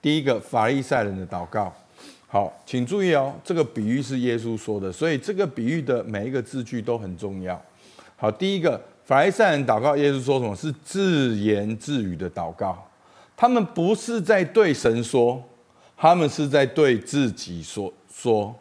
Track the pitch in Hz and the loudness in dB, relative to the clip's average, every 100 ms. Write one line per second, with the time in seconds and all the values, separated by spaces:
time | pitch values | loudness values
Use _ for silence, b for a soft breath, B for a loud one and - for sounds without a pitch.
0 | 147 156 139 113 - 120 110 139 131 135 | 2 0 2 0 0 0 2 0 0 0
1 | 104 95 90 92 85 107 98 - _ B | 0 -4 -8 -10 -6 -4 -6 -8 _ B
2 | B B B 101 85 - - 127 120 202 | B B B -2 -2 -6 -6 -4 -2 0
3 | 190 151 135 151 - 175 139 - 107 127 | 2 2 0 -6 -6 -2 0 -2 -2 -2
4 | 123 131 123 117 113 113 - 104 95 90 | -2 -2 0 -2 -4 -8 -6 -6 -6 -4
5 | 165 147 156 190 190 123 117 165 135 123 | -2 -2 -4 -4 -4 -2 -2 -2 -2 -2
6 | 113 104 110 131 113 135 117 120 110 117 | -2 -6 -4 -4 -6 -8 -6 -6 -4 -4
7 | 101 87 101 98 92 87 - B B B | -4 -8 -8 -8 -8 -10 -12 B B B
8 | B B 107 107 190 196 165 117 - _ | B B -2 0 -2 0 0 -2 -8 _
9 | - 135 180 190 214 147 127 110 131 143 | 2 4 4 4 4 4 2 2 2 4
10 | 143 139 127 135 120 98 156 135 - 190 | 2 2 0 0 0 -6 -8 -8 -8 -2
11 | 196 160 127 107 104 104 104 110 - 143 | 2 4 2 2 2 2 0 -6 -4 -4
12 | 101 85 92 98 82 82 98 90 - _ | -4 -6 -8 -6 -8 -6 -6 -6 -14 _
13 | b b b - 247 247 190 - 170 214 | b b b 0 2 4 0 0 0 0
14 | - 233 160 208 175 226 196 135 123 117 | -2 -4 2 2 4 4 4 4 2 2
15 | 117 131 120 131 127 _ _ b b _ | 0 2 2 0 -12 _ _ b b _
16 | 156 175 151 - 147 143 135 - 147 117 | 4 6 4 0 0 2 2 4 4 4
17 | - 143 131 92 - 87 76 - 98 - | 0 -2 -2 -2 -10 -12 -10 -8 -10 -12
18 | _ - 123 107 104 117 | _ -8 0 0 0 -10